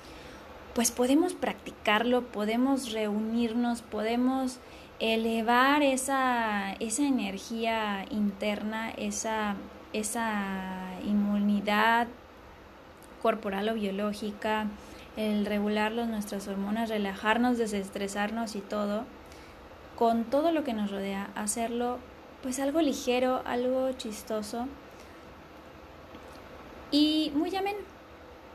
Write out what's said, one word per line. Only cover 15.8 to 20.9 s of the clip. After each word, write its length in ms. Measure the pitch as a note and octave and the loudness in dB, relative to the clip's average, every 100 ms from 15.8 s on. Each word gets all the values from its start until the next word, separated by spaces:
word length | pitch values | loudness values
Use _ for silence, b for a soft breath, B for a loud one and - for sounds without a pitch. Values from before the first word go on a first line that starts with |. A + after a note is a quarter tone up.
| G#3+ | 0
los, 160 | A#3 A#3 | 0 -2
nuestras 400 | G#3+ G3+ G3 G3+ | -2 -4 -6 -4
hormonas, 400 | G3 G3 A3 A3+ | -4 -2 0 0
relajarnos, 680 | G#3+ G3 F#3+ G#3+ A3+ B3 A#3+ | 0 0 0 2 4 4 4
desestresarnos 1000 | A3 G3+ G3 G3 G3 G3+ G#3 A3+ A3+ G#3 | 2 0 -4 -4 -4 -2 -2 -2 -4 -6
y 40 | |
todo, 440 | F#3+ G#3 G3+ G#3 C4 - B B B B - - - - | -4 -2 0 -2 -4 -14 B B B B -20 -18 -18 2
con 280 | A#3 A#3 | 4 4
todo 280 | A3+ C#4 E4 | 2 4 4
lo 120 | D#4+ | 2
que 100 | C#4 | 0
nos 160 | A3 G3+ | -2 -2